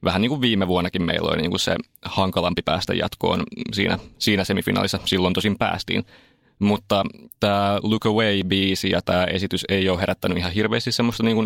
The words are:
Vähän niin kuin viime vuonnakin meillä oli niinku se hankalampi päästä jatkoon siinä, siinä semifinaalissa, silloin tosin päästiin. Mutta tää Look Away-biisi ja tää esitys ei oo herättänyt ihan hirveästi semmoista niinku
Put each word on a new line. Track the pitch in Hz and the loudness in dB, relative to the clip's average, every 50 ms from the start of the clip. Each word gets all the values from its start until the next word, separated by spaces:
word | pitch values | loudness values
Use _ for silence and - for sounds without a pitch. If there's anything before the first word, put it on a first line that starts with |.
| - | -2
Vähän | 92 87 95 | 0 2 2
niin | 107 127 | 2 0
kuin | 147 139 | 0 0
viime | 127 120 110 98 98 | 0 2 2 2 2
vuonnakin | 90 90 90 87 92 - 95 87 | 2 2 2 2 0 -2 -2 -2
meillä | 82 85 82 82 80 | 0 0 0 0 0
oli | - 80 | 0 0
niinku | 80 87 - | 0 -2 -2
se | - - - 85 - - _ _ - - | -2 0 0 -2 -2 -4 _ _ -14 -12
hankalampi | 92 - - 95 95 - 95 87 90 87 82 | -6 -2 0 0 0 0 0 0 0 0 -2
päästä | - - 78 90 - - 92 | -2 0 -2 -2 -2 -2 -2
jatkoon | 87 80 - - - 87 87 87 92 - - - - - - - | -2 -2 -2 -4 -2 -2 0 0 0 -4 -6 -8 -12 -10 -6 -2
siinä, | 104 98 90 87 90 - - - - | -2 0 0 0 -4 -6 -12 -10 -4
siinä | - - 104 95 92 | 0 0 2 2 2
semifinaalissa, | - 98 98 - - 98 95 98 98 - 95 - | 0 -2 -2 0 0 0 0 0 -2 -2 -4 -2
silloin | - - 92 90 90 90 | -2 0 2 2 2 0
tosin | 95 92 107 98 | 2 0 0 0
päästiin. | - 117 92 85 92 - - 87 98 - - - - - _ _ _ _ _ _ - | 0 0 -2 -2 -4 -4 -4 -4 -4 -4 -6 -14 -20 -20 _ _ _ _ _ _ 0
Mutta | 101 104 104 - - - 104 98 98 - - - - - - - | 2 2 2 0 0 0 0 0 0 -2 -6 -12 -20 -16 -6 -2
tää | - 104 101 101 - 101 101 - - | 0 2 2 2 2 2 0 0 0
Look | 107 110 107 - | 0 0 0 2
Away-biisi | 113 107 110 113 107 101 98 92 92 95 98 95 95 95 - - 98 | 2 2 2 2 2 2 0 0 2 2 2 2 2 0 0 0 0
ja | 90 87 | 0 0
tää | - - 90 90 92 | 0 2 2 2 2
esitys | 87 82 95 98 - 95 92 - - | 2 0 -2 -2 -2 -4 -4 -2 0
ei | 98 98 95 95 | 0 2 2 2
oo | 90 | 2
herättänyt | 87 98 87 92 - - 92 90 | 2 0 -2 -2 -2 -2 -2 -2
ihan | 85 87 87 | -2 -2 -2
hirveästi | 85 107 107 107 113 117 - 123 | -2 0 0 0 0 -2 -2 -2
semmoista | 117 - 117 120 113 - 113 | -2 0 0 0 0 0 0
niinku | 113 113 110 110 | 0 2 2 0